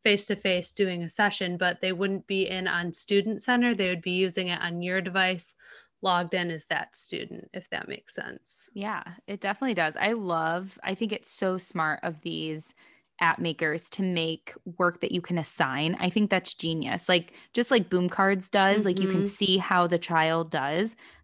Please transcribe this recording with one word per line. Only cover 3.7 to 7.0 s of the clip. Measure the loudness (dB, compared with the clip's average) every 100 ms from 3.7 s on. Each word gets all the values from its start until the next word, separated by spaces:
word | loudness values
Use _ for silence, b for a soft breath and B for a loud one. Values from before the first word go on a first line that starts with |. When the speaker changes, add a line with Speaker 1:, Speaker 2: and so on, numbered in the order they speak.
Speaker 1:
They | 2 0
would | 0
be | -2
using | 0 0 0 -4
it | -2
on | -4 -4
your | -2 -2
device, | -2 0 2 0 -6 -14 B B B _
logged | 2 2 2 -2
in | -2
as | -6 -4
that | -4 -4
student, | -8